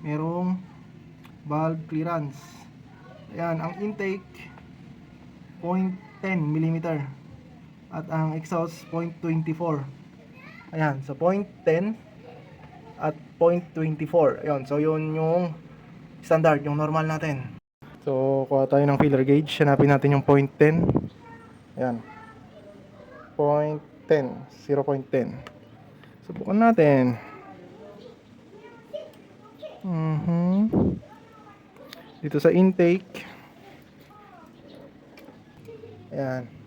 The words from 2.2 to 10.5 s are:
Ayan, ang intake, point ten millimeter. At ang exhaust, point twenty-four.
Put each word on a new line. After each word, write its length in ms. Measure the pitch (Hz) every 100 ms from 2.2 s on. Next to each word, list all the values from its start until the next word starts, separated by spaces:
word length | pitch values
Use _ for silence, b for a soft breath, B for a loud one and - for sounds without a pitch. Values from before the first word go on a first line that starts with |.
| 143 - - - - - - - - - -
Ayan, 240 | - 170 165
ang 160 | 160 185
intake, 720 | 208 208 196 190 - - - - - - - - - - - - - -
point 320 | 170 185 185 185 - -
ten 200 | 190 185
millimeter. 600 | 151 156 160 165 165 151 135 - - - - - - - -
At 160 | 156 156
ang 240 | 160 156 156
exhaust, 480 | 156 175 165 165 -
point 240 | 165 170 165
twenty-four. 560 | 170 160 160 160 170 147 135 - - - - - -